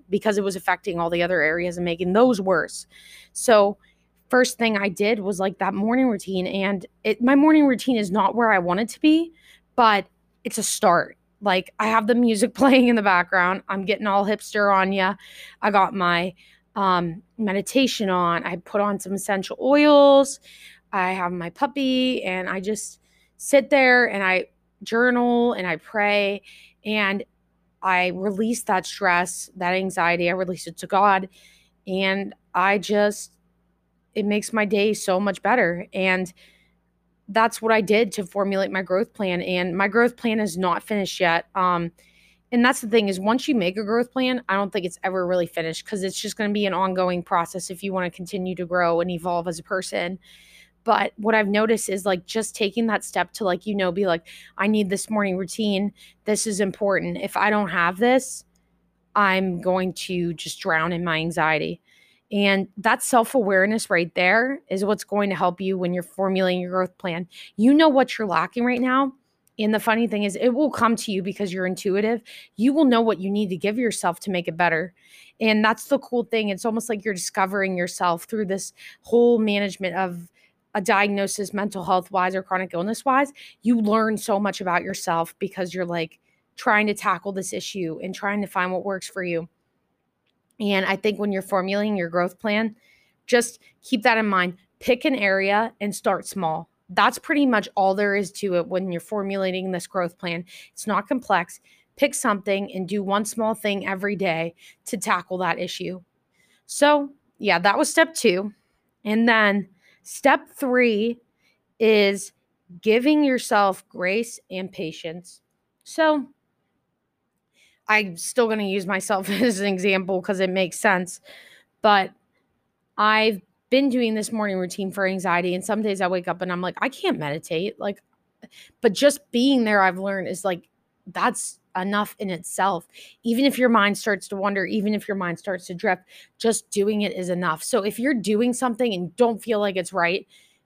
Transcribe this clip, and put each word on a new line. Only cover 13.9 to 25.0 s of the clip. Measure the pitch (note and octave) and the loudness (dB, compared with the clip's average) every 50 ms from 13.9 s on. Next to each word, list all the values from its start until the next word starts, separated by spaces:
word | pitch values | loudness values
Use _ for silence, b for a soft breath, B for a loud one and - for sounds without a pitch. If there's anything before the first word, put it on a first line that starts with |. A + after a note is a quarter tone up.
| G#3 - G#3 G#3 | -2 -2 0 0
all | G3 G3+ G3+ | 2 2 2
hipster | G3 G#3+ G#3 - - - G#3+ G#3 G3+ G3 | 0 -2 -4 -6 -6 -2 0 2 4 4
on | F#3+ F#3+ F#3+ G3 | 4 4 2 2
ya. | G3 F#3+ F#3+ G3+ B B B B B B B B B | 0 0 0 -2 B B B B B B B B B
I | - G#3+ | -2 2
got | G3+ G3+ F#3+ E3+ - | 4 4 4 2 2
my, | G3 F3+ F3 F3 E3+ F3 F#3 F3 b b b b b b _ - | 0 0 2 2 2 0 -2 -6 b b b b b b _ -6
um, | G#3+ G3 F#3+ F3+ F3 F3 E3+ D#3+ G3 - _ _ - | -2 2 2 2 2 2 -2 -4 -8 -14 _ _ -6
meditation | A3 G3+ F#3 G3 F#3+ - - C4+ C4+ A#3+ - - A3 F#3+ | -4 -2 -2 -2 -4 0 2 2 2 2 0 -2 -2 0
on. | F#3 F3+ F3 E3+ E3+ E3 - | 2 2 2 2 0 0 -2
I | - F3+ F3+ | -4 -8 -8
put | - - - G#3 | -8 -6 -2 -2
on | G3+ G#3 G3+ G3 | 0 0 -2 -4
some | - F#3 G3 | -6 -6 -8
essential | G3 F#3 - G3+ F#3+ F#3 - - - | -6 -4 -4 -4 -4 -4 -6 -8 -4
oils. | - B3+ C#4 D4 D4 D4+ D4 C#4+ C#4+ C#4+ C#4 C#4 C#4 C4+ - - B B B B B B B B B _ | 0 4 4 6 8 8 8 8 10 8 8 8 6 4 0 -10 B B B B B B B B B _
I | - G3+ F#3 F#3 | -4 -4 -2 -2
have | F#3+ F#3+ F3+ F3 | -2 -4 -4 -4
my | F3+ F3+ E3 E3+ | -4 -6 -8 -10
puppy, | E3+ - C4+ C4+ - C#4+ C4+ C4 C4 B3+ B3+ B3+ B3+ - - | -6 -4 -4 -2 -2 -2 -2 0 0 0 0 0 -2 -2 -4
and | F#3 F#3 F#3 F#3 F#3+ | -4 -4 -4 -4 -6
I | F#3 F#3+ | -6 -6
just | F#3 G3+ G#3+ G#3 - - - - _ _ _ _ _ _ _ - | -4 -6 -6 -6 -8 -12 -16 -20 _ _ _ _ _ _ _ -16
sit | - - - C#4 C4+ C#4 | -2 2 4 4 4 4
there | D4 C#4 C4 B3+ B3 B3 A#3+ A3+ | 4 4 6 6 6 6 4 2
and | - G3 G3 | 0 0 0
I | F#3 F#3 F#3 - - _ _ _ _ _ _ | 0 0 0 -2 -4 _ _ _ _ _ _
journal | G3+ - - A#3 | -10 -4 -2 0